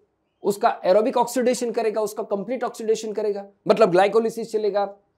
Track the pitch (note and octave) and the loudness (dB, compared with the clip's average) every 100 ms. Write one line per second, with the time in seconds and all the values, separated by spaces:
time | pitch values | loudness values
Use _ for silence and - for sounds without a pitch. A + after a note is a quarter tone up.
0 | _ _ _ _ G3+ G3+ A3 - F3+ G3+ | _ _ _ _ -4 0 0 0 2 4
1 | A3+ A#3+ A#3+ C4 A#3+ B3 A#3+ A3+ A3 G#3+ | 4 0 0 0 0 0 -2 -2 -2 -2
2 | G#3 A#3 G3+ G3+ G3 B3+ A#3 - A3 G#3+ | -4 -6 -6 -6 -4 -6 -6 -4 -2 -2
3 | A3 G#3 G#3+ G3 G3+ _ - G#3+ G#3 E3+ | -2 -4 -4 -4 -10 _ 0 4 6 6
4 | G3+ A3 A#3 A3+ A3 G#3+ G#3 G3+ G3 G3+ | 4 2 0 -4 -6 -4 -2 -2 -4 -8
5 | _ | _